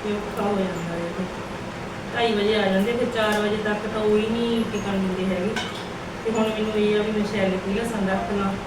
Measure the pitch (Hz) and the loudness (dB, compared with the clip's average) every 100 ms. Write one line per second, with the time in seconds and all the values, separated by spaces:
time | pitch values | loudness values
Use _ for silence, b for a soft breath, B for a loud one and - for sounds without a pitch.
0 | 208 208 196 - 202 202 185 170 170 170 | -2 -4 -4 -2 0 2 0 -2 -4 -4
1 | 170 180 185 - - - - - - - | -4 -4 -6 -6 -8 -8 -8 -8 -8 -8
2 | - 233 233 208 202 214 196 190 208 240 | -6 0 2 4 2 4 4 4 2 2
3 | 233 226 214 214 214 214 214 208 214 214 | 0 2 2 2 2 0 0 -2 -2 0
4 | 214 214 220 233 233 226 226 208 196 196 | 4 4 4 0 2 2 0 -2 0 0
5 | 190 185 190 180 190 226 - - - - | 0 0 0 0 0 -2 -4 -6 -8 -8
6 | - - 226 214 220 214 214 214 208 208 | -10 -6 -2 2 2 2 0 2 4 4
7 | 214 214 202 208 190 185 196 202 233 214 | 2 0 0 2 0 0 -2 -2 -2 0
8 | 190 190 - 202 196 196 | 0 0 0 0 0 -2